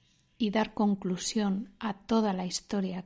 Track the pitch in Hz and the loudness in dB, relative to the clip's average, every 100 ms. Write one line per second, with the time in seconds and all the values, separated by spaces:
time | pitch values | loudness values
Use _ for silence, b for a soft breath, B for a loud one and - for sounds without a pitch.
0 | _ _ _ _ 214 208 214 - 208 196 | _ _ _ _ 0 2 0 2 2 2
1 | 185 180 - 226 202 190 240 - 226 196 | 0 -2 -2 0 0 0 -4 -8 -8 -8
2 | - 226 214 185 180 - - 202 190 180 | 0 2 2 0 -2 -4 -2 -2 -2 -4